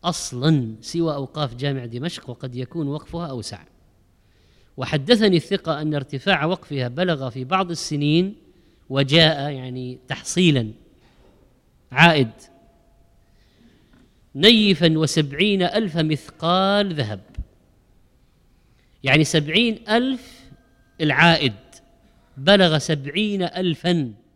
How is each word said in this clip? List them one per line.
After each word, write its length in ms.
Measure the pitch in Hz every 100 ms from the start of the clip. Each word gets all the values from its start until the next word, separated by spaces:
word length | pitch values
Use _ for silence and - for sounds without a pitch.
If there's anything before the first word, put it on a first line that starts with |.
أصلا 720 | 170 180 - 123 143 156 117 110
سوى 340 | - 165 165 143
أوقاف 400 | 135 - 143 120
جامع 300 | 143 135 120
دمشق، 440 | 120 160 - -
وقد 260 | 120 135 123
يكون 320 | 127 170 143
وقفها 400 | 147 - 170 170
أوسع". 360 | 131 104 101 78 _ _ _ _ _ _ _ _ _ _ -
وحدثني 600 | 127 156 135 233 214 175
الثقة 440 | - 196 - 147
أن 120 | 151
ارتفاع 520 | 147 131 139 196 175 156
وقفها 420 | 180 - 143 123
بلغ 420 | 123 180 151 131
في 140 | 131
بعض 280 | 127 185 185
السنين، 640 | 170 - 151 147 156 190 214 _ _ _ _ _
وجاء، 600 | 135 135 156 160 147 143
يعني 480 | 135 127 127 127 127 _
تحصيلا، 640 | 139 - - 180 139 110 110 _ _ _ _ _ _ _ _ _ _ _
عائد، 400 | 127 165 160 117 - - _ _ _ _ _ _ _ _ _ _ _ _ _ _ _ _ _ _ 135
نيفا 640 | 190 233 208 160 165 156
وسبعين 640 | 156 - 147 143 202 196
ألف 340 | 175 214 214 160
مثقال 960 | 156 156 - - 160 180 190 202 202
ذهب، 280 | 156 110 101 - - - _ _ _ _ _ _ _ _ _ _ _ _ _ _ _
يعني 200 | 135 143
سبعين 560 | 151 165 147 170 240 214 -
ألف 520 | 220 254 254 - - - - _ _ _ _
العائد، 520 | 156 139 170 165 139 101 - - _ _ _ _ _ -
بلغ 400 | 139 202 180 156
سبعين 680 | - 156 135 156 214 202
ألفا 680 | 175 - 185 156 170 175 127 104 _